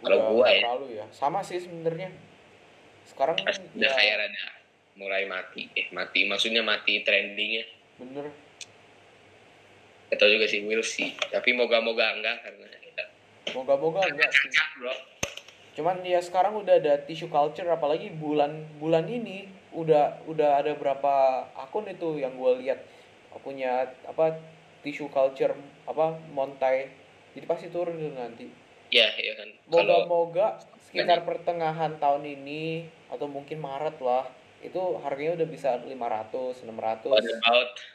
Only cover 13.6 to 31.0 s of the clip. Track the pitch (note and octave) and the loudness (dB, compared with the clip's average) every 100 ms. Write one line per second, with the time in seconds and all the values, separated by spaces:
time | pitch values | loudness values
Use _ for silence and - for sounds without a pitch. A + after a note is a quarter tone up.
13.6 | C3 C#3 D#3+ F#3 F#3 C#3+ D3+ C#3 C3+ D3+ | 0 2 2 0 0 2 2 2 2 2
14.6 | D#3 C3+ B2 C3 - - - - - - | 0 -2 -8 -8 -12 -10 -10 -10 -18 -20
15.6 | - - D#3+ F#3 F3+ F3 F3 F#3 F#3+ G#3+ | -16 -4 -2 -2 0 0 2 2 2 2
16.6 | F#3 F3 D3+ C#3+ - D#3+ E3 D#3 D3+ D#3 | 4 6 6 2 0 -10 -2 2 2 0
17.6 | F3 E3 D#3 D#3+ D#3+ D#3+ D3+ D3+ D3 D#3 | -2 0 2 0 -4 -6 0 2 2 -2
18.6 | - D3 D#3 E3 F3 A#3+ G#3 F#3+ G3 - | -12 -6 2 2 2 -4 -6 -10 -14 -20
19.6 | - - D#3+ D3+ D3 - - D#3 D3 C#3+ | -14 -2 4 6 6 0 -6 2 4 4
20.6 | D3 C#3+ C#3+ C3+ C#3+ C#3 C3+ B2+ B2+ - | 2 -2 -2 0 2 4 4 2 -4 -12
21.6 | C3+ G#3+ G3+ E3+ E3 D3+ C3 B2+ B2+ B2+ | -8 -6 -6 -6 -4 -2 -4 0 2 2
22.6 | C3 B2 - - - - - - C#3 C#3 | 0 -4 -6 -20 -20 -20 -20 -16 -12 -6
23.6 | C3 B2+ B2+ - - - D#3+ D#3+ - - | -2 0 -2 -6 -6 2 2 0 -10 -20
24.6 | - - C#3+ C#3+ D3 C#3 C3+ C3+ D3+ - | -20 -14 -10 -8 -2 2 2 2 0 -2
25.6 | - - - B2 D#3+ E3 D#3+ C#3+ C#3 - | -10 -16 -6 0 0 -2 -8 -4 -4 0
26.6 | C3 C3 C3+ - - - - - - E3+ | 2 2 -2 -12 -20 -20 -20 -8 -4 -4
27.6 | F3+ E3+ F3 E3 D3+ C3 A#2+ A#2 B2 - | -4 -4 -4 -4 -6 -6 -10 -10 -16 -18
28.6 | - - - A#2+ G#2+ - G#2 G#2+ G#2+ - | -20 -14 2 4 4 2 -6 -6 -12 -18
29.6 | - E3 E3 E3+ F3 E3+ E3 E3 G#3+ - | 2 4 6 6 6 2 2 0 0 -2
30.6 | - - - F3+ | -14 -20 -8 -2